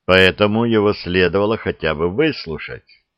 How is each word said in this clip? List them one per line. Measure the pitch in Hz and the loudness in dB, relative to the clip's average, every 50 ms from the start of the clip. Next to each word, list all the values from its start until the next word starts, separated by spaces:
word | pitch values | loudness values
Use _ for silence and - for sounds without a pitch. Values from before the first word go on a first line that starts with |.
| _ | _
поэтому | - 90 92 92 92 90 - 104 104 104 110 117 | 2 4 6 6 4 4 2 0 0 2 0 0
его | 120 113 110 101 104 101 | 2 2 2 2 2 0
следовало | - - 87 87 92 90 87 82 98 101 104 113 | -2 -4 -4 0 0 0 2 0 0 -2 -2 -2
хотя | 104 - 98 85 - - 78 78 | -4 -4 -8 -8 -4 -4 -4 -2
бы | 73 80 87 | -2 -4 -4
выслушать. | 92 113 156 160 139 - - 82 78 73 - - 64 - _ _ _ _ _ _ _ | -2 -2 -2 -2 -2 -6 -10 -12 -12 -12 -12 -14 -16 -18 _ _ _ _ _ _ _